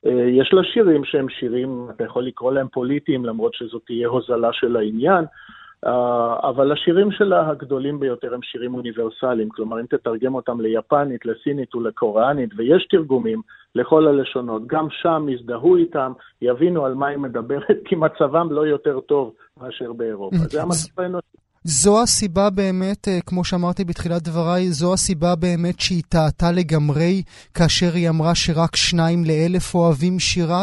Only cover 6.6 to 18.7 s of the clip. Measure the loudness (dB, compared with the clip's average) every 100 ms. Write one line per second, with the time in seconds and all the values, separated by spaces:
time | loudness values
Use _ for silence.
6.6 | 2 2 2 2 2 2 2 2 2 -2
7.6 | -4 -4 -4 -2 -4 -4 -6 -8 -10 -10
8.6 | -8 -6 -8 -4 -6 -2 -2 -2 -4 -6
9.6 | -8 -6 -4 -2 -2 -2 -2 -2 -4 -4
10.6 | -2 -2 0 0 0 -4 -6 -6 -4 -4
11.6 | -6 -4 -6 -2 0 2 2 0 -4 -4
12.6 | 2 2 4 0 2 0 0 -4 -8 -20
13.6 | _ -4 2 4 6 4 0 -6 -6 -8
14.6 | -4 -4 -4 -2 -2 0 -2 -6 -6 0
15.6 | 4 4 4 0 -4 -8 -20 _ -2 2
16.6 | 2 2 -2 -2 -2 -2 -6 -6 -4 -6
17.6 | 0 -2 0 0 0 2 2 2 0 0
18.6 | 0